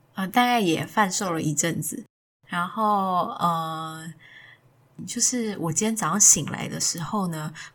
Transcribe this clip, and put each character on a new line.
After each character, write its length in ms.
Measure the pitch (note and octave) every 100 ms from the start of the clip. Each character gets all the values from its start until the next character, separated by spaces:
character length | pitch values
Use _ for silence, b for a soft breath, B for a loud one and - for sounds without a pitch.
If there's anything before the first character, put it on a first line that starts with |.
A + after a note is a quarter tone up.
| _
呃， 120 | - F#3
大 180 | B3
概 140 | B3 A#3+
也 260 | F3+ D#3
贩 260 | - - G3
售 220 | - F#3+
了 80 | D#3+
一 140 | D3+
阵 260 | D3 E3+ D#3+
子。 240 | D3+ - - _ _ _ -
然 200 | F3 F3+
后， 600 | A3 G#3+ G#3 F#3+ F3+ - -
呃， 760 | E3+ E3 D#3+ D#3+ D#3+ D#3+ E3 - B B B B _ _ _ - -
就 140 | A#3+
是 360 | - B3 A3 G3
我 140 | E3
今 140 | D3+ G#3+
天 80 |
早 140 | A3 D#3
上 120 | G3
醒 240 | - E3 C#3
来 220 | - -
的 120 | D#3
时 200 | - E3+
候 280 | D#3 G#3+ F3+
呢， 260 | D#3 D3+ B B